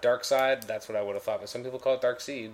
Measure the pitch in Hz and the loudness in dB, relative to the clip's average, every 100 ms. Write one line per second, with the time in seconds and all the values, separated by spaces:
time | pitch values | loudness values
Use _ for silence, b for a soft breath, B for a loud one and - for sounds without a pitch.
0 | 120 123 - 135 131 131 110 110 - 107 | 4 2 2 4 4 2 0 -8 -2 -2
1 | 104 101 - 107 101 123 127 127 - 127 | 0 -2 -2 -4 -4 -8 -8 -4 0 2
2 | 123 123 - 139 110 | 2 0 -6 -8 -8